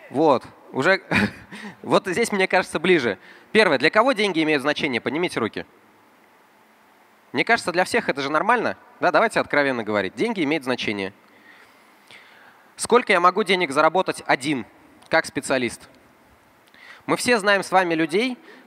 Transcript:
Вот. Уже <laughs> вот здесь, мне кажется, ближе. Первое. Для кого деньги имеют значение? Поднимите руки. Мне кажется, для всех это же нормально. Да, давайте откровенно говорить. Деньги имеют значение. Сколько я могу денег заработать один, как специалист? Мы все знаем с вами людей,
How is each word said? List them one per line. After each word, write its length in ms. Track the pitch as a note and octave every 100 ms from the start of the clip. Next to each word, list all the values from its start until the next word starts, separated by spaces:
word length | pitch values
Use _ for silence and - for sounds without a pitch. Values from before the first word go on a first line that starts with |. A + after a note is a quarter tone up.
| D5
Вот. 340 | C3 D#3+ B2 - - -
Уже 300 | - D3+ F#3+ - E3 G3+ -
<laughs> 400 | - - G#3 -
вот 240 | - E3+ F#3+
здесь, 260 | F3+ A3+
мне 160 | G3+ F#3
кажется, 320 | F#3 F3 E3+
ближе. 380 | E3+ E3+ A#2+ F#2 - - -
Первое. 260 | G#3+ G3+ C3
Для 120 | D#3
кого 220 | G#3+ B3+
деньги 300 | G#3+ G#3 D#3+
имеют 200 | D#3 D3+
значение? 380 | C3 D3 D#3 A#2
Поднимите 380 | - D3 F3+ C#3
руки. 280 | G#2+ - - _ _ _ _ _ _ _ _ _ _ _ _ _ _ _ _
Мне 120 | B2
кажется, 280 | E3+ A3+ -
для 120 | E3+
всех 240 | F#3+ A#3 -
это 140 | C#3
же 80 | C#3
нормально. 460 | D#3 G3 B3 C3+ F#2+ - -
Да, 120 | E3
давайте 260 | D#3+ G#3+ E3
откровенно 440 | B2 D3 C#3 B2
говорить. 300 | G#2+ G#2 F#2+
Деньги 280 | G2 A3 G#3
имеют 200 | C#3 D#3+
значение. 480 | B2+ B2 - G2+ G2 - _ _ - - - _ _ _ _ - - - - _ _ -
Сколько 360 | - A#3+ B3
я 80 | F#3
могу 220 | F3+ F3+
денег 280 | F#3+ F#3 E3+
заработать 520 | C3+ D#3 F3+ F3+ - -
один, 380 | D3 C3+ C3+ G2+ - - _ -
как 180 | D#3+ -
специалист? 600 | - - C3+ A#2+ - - _ _ _ _ _ _ _ _ _ - -
Мы 120 | - E3
все 220 | A#3+ A#3+
знаем 240 | G3 G3
с 80 | -
вами 240 | F#3 F3+
людей, 440 | D#3+ D#3+ F3+ C4 A#3+ - -